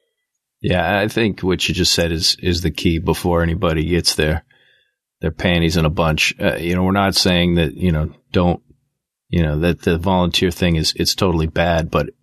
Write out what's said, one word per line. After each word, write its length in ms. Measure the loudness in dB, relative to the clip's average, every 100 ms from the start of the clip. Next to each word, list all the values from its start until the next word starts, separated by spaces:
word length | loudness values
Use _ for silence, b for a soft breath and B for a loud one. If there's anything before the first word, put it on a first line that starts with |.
| _ _ _ _ _ _
Yeah, 400 | -2 0 0 0
I 80 | 0
think 340 | 0 -2 0
what 260 | -2 -2 -2
you 80 | 0
just 180 | 0
said 180 | 0 0
is, 260 | 0 -2 -2
is 200 | -2 -2
the 100 | -2
key 260 | -2 0 0
before 460 | 0 -2 0 0
anybody 420 | 0 0 -2 0 0
gets 300 | 0 0 0
their, 300 | 0 0 -4 b b b b b _ -6
their 100 | -6
panties 460 | -2 0 2 2 2
in 80 | 0
a 60 |
bunch. 420 | 2 0 0 -2 -2
Uh, 160 | -2 -2
you 200 | -2 0
know, 80 |
we're 80 | 0
not 220 | 2 0
saying 420 | 0 2 2 2 2
that, 200 | 0 0
you 160 | 0
know, 220 | 0 -2 -6 _
don't, 320 | 0 2 0 _ _ _ _ _ _ -6
you 140 | 0
know, 160 | 0 0
that 220 | 0 0
the 160 | 0 0
volunteer 520 | 0 2 2 0 -2
thing 260 | 0 0 2
is, 180 | 0 -2
it's 180 | -4
totally 340 | 0 0 0 0
bad, 440 | 0 0 0 0
but 180 | -2 -2 -8